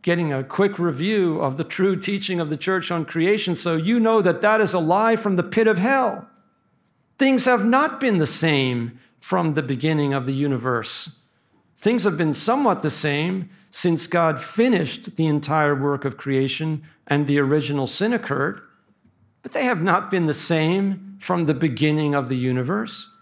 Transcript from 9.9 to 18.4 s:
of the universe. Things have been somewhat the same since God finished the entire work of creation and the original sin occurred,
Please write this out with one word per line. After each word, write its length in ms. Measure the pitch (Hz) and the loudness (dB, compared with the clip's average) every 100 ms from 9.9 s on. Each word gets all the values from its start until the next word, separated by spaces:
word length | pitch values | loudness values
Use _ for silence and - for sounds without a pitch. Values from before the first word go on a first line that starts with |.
| 156 143 | 0 0
of 120 | 139 127 | -2 -2
the 80 | |
universe. 840 | 135 143 131 123 120 110 - - - _ _ _ _ _ _ | -2 -2 -2 -2 -2 -2 -6 -6 -14 _ _ _ _ _ _
Things 260 | 208 240 | 0 2
have 140 | 196 160 | 2 0
been 160 | 160 | 0
somewhat 480 | 135 - 254 269 180 | 0 0 2 2 2
the 80 | 156 | -2
same 600 | - 151 143 160 190 175 - _ | -2 -2 -2 -2 -4 -8 -16 _
since 340 | - 175 165 - | -4 0 0 0
God 360 | 175 165 143 | 2 2 0
finished 760 | - - 247 208 151 - - - | -6 0 2 2 0 -6 -12 -2
the 120 | 160 | 0
entire 480 | 147 151 156 147 143 | 0 0 0 2 2
work 280 | 143 139 | 0 -2
of 140 | 139 110 | -4 -6
creation 640 | 139 135 135 - 156 156 - _ - | -2 0 0 -2 -4 -6 -8 _ -2
and 180 | 143 143 | 0 2
the 140 | 143 | 2
original 480 | 139 151 139 143 131 | 2 0 0 -2 -2
sin 240 | - 208 | -2 -2
occurred, 500 | 240 233 139 | -2 -2 -2